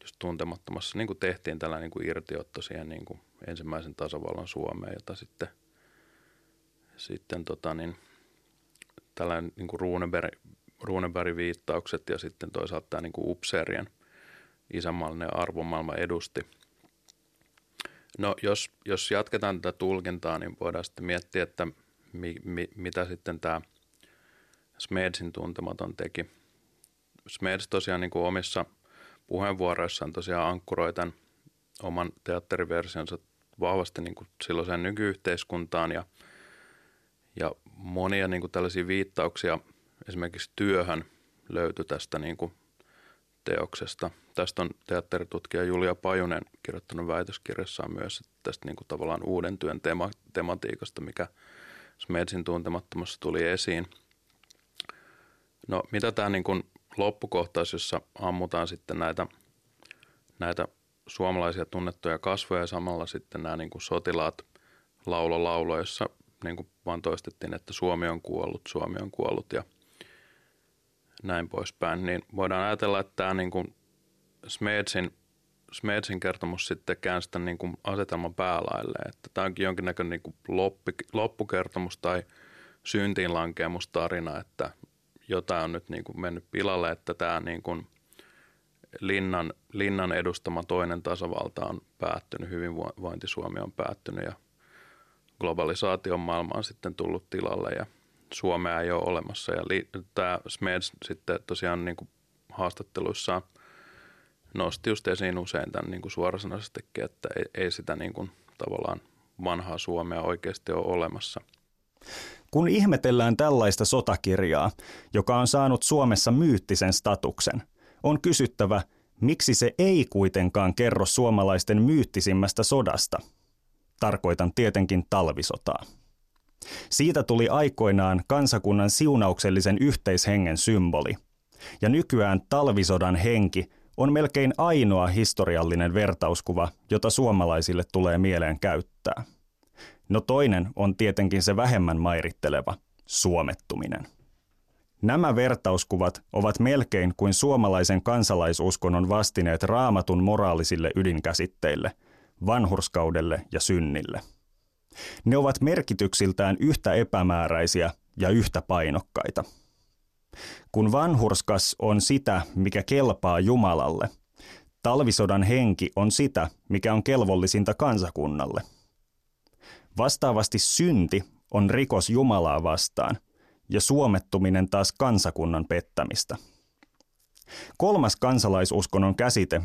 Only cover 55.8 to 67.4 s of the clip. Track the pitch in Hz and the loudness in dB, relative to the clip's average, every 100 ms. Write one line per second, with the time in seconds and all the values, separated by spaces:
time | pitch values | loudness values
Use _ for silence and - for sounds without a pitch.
55.8 | - 104 117 110 104 98 90 95 - _ | -4 -4 -2 -2 -2 -2 -2 -4 -4 _
56.8 | _ - 101 - - 90 85 85 87 85 | _ -2 -2 -2 -4 -2 -2 -4 -4 -6
57.8 | - - - - 92 90 87 85 85 85 | -6 -8 -8 -8 -4 -4 -4 -4 -4 -8
58.8 | - 85 82 82 - _ _ _ _ _ | -10 -4 -4 -4 -8 _ _ _ _ _
59.8 | _ - _ _ _ _ 87 85 - _ | _ -20 _ _ _ _ -6 -4 -6 _
60.8 | _ _ - - 92 92 85 90 82 92 | _ _ -18 -4 -2 0 -2 -4 -8 -6
61.8 | 90 - 85 80 98 98 - 90 87 90 | -8 -6 -6 -4 -2 -4 -4 -4 -4 -6
62.8 | 90 85 82 - - 80 80 80 80 - | -6 -6 -8 -12 -12 -12 -8 -8 -10 -12
63.8 | - 87 87 85 80 - - _ _ _ | -6 -4 -2 -2 -2 -4 -20 _ _ _
64.8 | _ _ - 87 82 82 85 85 82 82 | _ _ -4 -2 0 0 0 0 0 -2
65.8 | 90 - - - _ _ 87 87 - _ | -4 -6 -6 -8 _ _ -10 -10 -14 _
66.8 | 87 85 80 78 - - | -8 -4 -2 -4 -8 -12